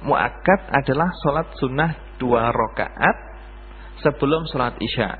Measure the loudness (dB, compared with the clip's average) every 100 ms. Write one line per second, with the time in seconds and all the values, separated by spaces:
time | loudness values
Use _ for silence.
0 | 2 2 2 0 4 4 4 0 2 2
1 | 0 0 0 0 -2 -2 -2 0 0 -2
2 | -12 -6 2 4 4 2 0 0 -4 2
3 | 2 2 -6 -16 -18 -18 -18 -18 -18 0
4 | 0 2 2 2 0 -2 -2 -2 -4 0
5 | 0 -2